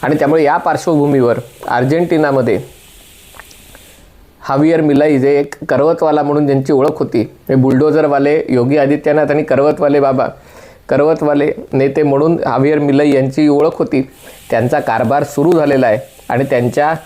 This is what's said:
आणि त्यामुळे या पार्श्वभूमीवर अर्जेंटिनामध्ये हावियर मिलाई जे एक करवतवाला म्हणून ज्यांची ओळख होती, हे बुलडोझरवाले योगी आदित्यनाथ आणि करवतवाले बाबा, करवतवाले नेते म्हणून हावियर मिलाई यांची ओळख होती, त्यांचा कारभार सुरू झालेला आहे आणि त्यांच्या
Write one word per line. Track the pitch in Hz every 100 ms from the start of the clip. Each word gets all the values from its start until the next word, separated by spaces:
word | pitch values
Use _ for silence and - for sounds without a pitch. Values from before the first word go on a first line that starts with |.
आणि | 139 151
त्यामुळे | 143 160
या | 143 165
पार्श्वभूमीवर | 170 147 - 156 147 139 120 117 - - -
अर्जेंटिनामध्ये | 123 131 160 175 165 151 135 120 - 131 - - - - - - - - - - - - - - - - _
हावियर | - 139 156 165
मिलाई | 156 143 151 143
जे | 135 143
एक | 143 - 156
करवतवाला | 131 151 170 160 151
म्हणून | 143 147 143
ज्यांची | 135 135
ओळख | 143 147 147
होती, | 135 120 107 - -
हे |
बुलडोझरवाले | 131 131 127 151 151 156 139 139 151 -
योगी | 123 123 147
आदित्यनाथ | 139 147 - 151 143
आणि | 143
करवतवाले | 147 131 143 143 143 143
बाबा, | 139 131 120 - - - - - -
करवतवाले | 135 147 160 151 143 147 - -
नेते | 139 139 135
म्हणून | 147 139 156 165 -
हावियर | 120 139 151
मिलाई | 147 139 147
यांची | 139 135 135 151
ओळख | 143 156 160
होती, | 156 139 131 - - - -
त्यांचा | 117 123 151
कारभार | 120 113 113 143
सुरू | 151 - 156
झालेला | 175 147 135 123
आहे | 107 - - -
आणि | 120
त्यांच्या | 135 127 117 127 147 160